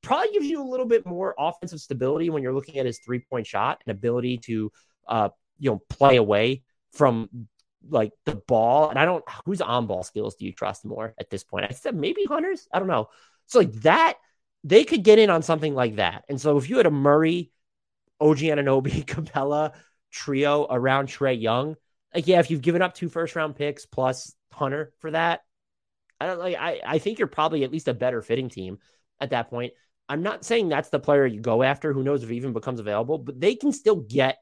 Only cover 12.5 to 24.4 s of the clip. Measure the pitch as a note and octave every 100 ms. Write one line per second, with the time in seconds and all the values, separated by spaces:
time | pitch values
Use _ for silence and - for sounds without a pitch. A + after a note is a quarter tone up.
12.5 | F#4 _ F3 F#3+ C#3 A2 _ _ _ _
13.5 | - E3 A2 D3 G#3+ E4 - _ _ _
14.5 | _ D3 G3 D4+ D#4+ G3 G#3+ G#3 E3+ D#3
15.5 | D#3+ D3+ C3+ B2 G#2+ F2+ F#2+ - C#3 C#3+
16.5 | D3 C3 B3+ F3+ D3 C#3+ D3 D#3+ F3 F3
17.5 | _ _ _ _ _ _ _ D3+ D3 D#3
18.5 | D3 C#3 C3+ C3+ - D3 - D#3 D3 C#3
19.5 | D3 D#3 - _ _ _ - - C#3 C#3+
20.5 | D3 C#3+ B2+ C3 C3+ C3+ - C#3 B2 A2
21.5 | A#2+ D3 D#3 _ _ _ F3 D3+ F3+ -
22.5 | D#3+ C3 E3+ F3+ - E3+ E3 E3 E3+ D#3
23.5 | C#3+ D3 C#3+ - - C3 C3 - _